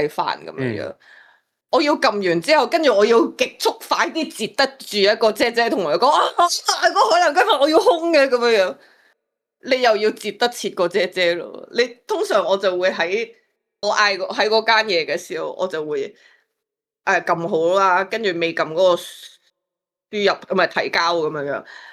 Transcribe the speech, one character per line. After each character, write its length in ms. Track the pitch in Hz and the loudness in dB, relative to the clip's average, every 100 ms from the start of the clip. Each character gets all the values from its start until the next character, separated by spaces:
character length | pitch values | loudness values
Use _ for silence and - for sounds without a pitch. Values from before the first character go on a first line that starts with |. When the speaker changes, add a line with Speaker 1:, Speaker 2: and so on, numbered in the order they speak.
| 151 | -2
Speaker 1:
飯 380 | - 147 73 80 | -4 -6 -6 -10
噉 60 | |
樣 300 | 78 127 98 | -8 -6 -6
樣。 40 | 65 | -10
Speaker 2:
嗯。 100 | - _ - _ _ _ _ - | -14 _ -20 _ _ _ _ -2
Speaker 1:
我 100 | 262 | 0
要 120 | 294 320 | 2 2
撳 120 | 269 208 185 | 0 0 0
完 120 | 170 | 0
之 140 | 208 302 | 2 2
後， 100 | 240 | 2
跟 140 | 330 | 2
住 140 | 302 202 | 2 4
我 100 | 220 | 4
要 140 | 233 294 | 4 2
極 240 | - 247 - | -2 -6 -2
速 120 | - - - | -4 -4 -4
快 200 | - 339 | -2 -2
啲 180 | 320 302 | -4 -6
截 180 | - 220 | -6 -6
得 180 | - 262 - | -2 -2 -2
住 180 | - 208 | -6 0
一 180 | 196 208 | 2 4
個 140 | 220 | 2
姐 200 | 208 247 | 2 0
姐， 180 | 233 233 | 0 0
同 140 | 269 | 0
佢 140 | 160 175 | 0 2
講： 100 | 262 | 4
「啊， 160 | 339 - - | 4 0 0
啊， 100 | 349 - - 370 349 | 0 0 -4 0 0
嗰 40 | |
個 160 | 349 453 | 2 2
海 100 | 349 | 4
南 160 | 339 294 | 2 2
雞 60 | |
飯 180 | 453 294 | 2 2
我 100 | 294 | 4
要 80 | 320 | 4
空 340 | 392 339 339 | 4 2 2
嘅。」 140 | 311 269 | 2 4
噉 80 | 240 | 2
樣 240 | 233 220 | 2 2
樣。 140 | 185 269 _ _ _ _ _ _ _ _ | 0 -4 _ _ _ _ _ _ _ _
你 200 | 247 262 | -4 0
又 160 | 240 214 | 2 2
要 120 | 214 | 0
截 200 | 214 214 | -2 -8
得 140 | 202 240 | -2 -2
切 200 | - 202 | -2 -8
個 180 | - 175 | -2 -2
姐 200 | 202 180 | 0 -2
姐 240 | 185 170 | 0 0
咯。 340 | 175 107 - - | 0 -6 -14 -8
你， 120 | 226 247 - - | -4 -4 -4 -6
通 160 | 381 | -4
常 220 | 415 214 170 | 0 0 0
我 100 | 196 | 0
就 200 | 196 180 | 0 0
會 120 | 185 | -2
喺 380 | 196 170 214 226 - _ _ _ - | -2 -4 -4 -6 -14 _ _ _ -8
我 100 | 208 | -4
嗌 240 | - 208 190 | 0 0 -2
個， 80 | 185 | -6
喺 200 | 202 208 | -2 0
嗰 180 | 220 220 | 0 2
間 100 | 220 220 | 0 2
嘢 180 | 170 151 | -2 -2
嘅 120 | 170 | -6
時 200 | - 160 | -6 -10
候， 100 | 156 - | -8 -6
我 80 | 185 | -6
就 160 | 156 151 | -6 -6
會， 300 | 147 135 - _ _ _ _ _ _ _ _ | -6 -6 -12 _ _ _ _ _ _ _ _
呃， 160 | - 180 | -2 -2
撳 240 | 180 165 170 | 0 -2 -2
好 320 | 160 165 196 | 0 2 4
啦， 280 | 190 180 190 | 4 2 0
跟 180 | 226 | -4
住 60 | 208 170 | -2 -2
未 160 | 165 165 | -2 -2
撳 160 | 156 | -4
嗰 20 | |
個 220 | 160 185 175 | 2 2 2
輸 1400 | - - - _ _ _ _ _ _ _ _ 208 196 | -2 -20 -20 _ _ _ _ _ _ _ _ -2 0
入， 240 | - - 190 | -2 -4 -2
唔 0 | |
係 280 | 165 - | 0 -2
提 60 | - | -2
交 240 | 190 170 170 | 0 0 0
噉 120 | 156 | -2
樣 220 | 151 143 | -4 -6
樣。 140 | 120 - - - | -6 -10 -20 -20